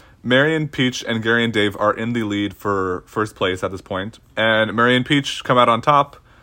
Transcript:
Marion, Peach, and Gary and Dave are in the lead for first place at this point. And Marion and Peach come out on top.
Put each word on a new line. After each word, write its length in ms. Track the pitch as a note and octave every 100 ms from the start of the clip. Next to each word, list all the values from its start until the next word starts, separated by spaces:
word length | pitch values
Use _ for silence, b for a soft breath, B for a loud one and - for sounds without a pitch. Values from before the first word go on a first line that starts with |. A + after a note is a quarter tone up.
| b b A#2
Marion, 440 | B2+ D3+ D#3+ D3+
Peach, 360 | - B2+ A#2+ -
and 140 | A2+
Gary 200 | A2 A#2 A#2
and 80 |
Dave 240 | A2 G#2 F#2+
are 120 | G#2
in 200 | G#2 A2+
the 100 | A#2+
lead 320 | G#2+ G2+ G2+ F#2
for 480 | G#2 G2 F#2 F2+ -
first 280 | - G#2+ -
place 280 | F#2+ F#2 F#2+
at 80 |
this 80 | F#2+
point. 400 | - F#2 G2+ - _ -
And 360 | A2 A2 A2
Marion 260 | G#2+ A#2+ B2+
and 80 | B2+
Peach 360 | D3 C#3 - -
come 140 | B2+
out 100 | A#2+
on 120 | A#2
top. 340 | D3+ C#3+ C#3 - b b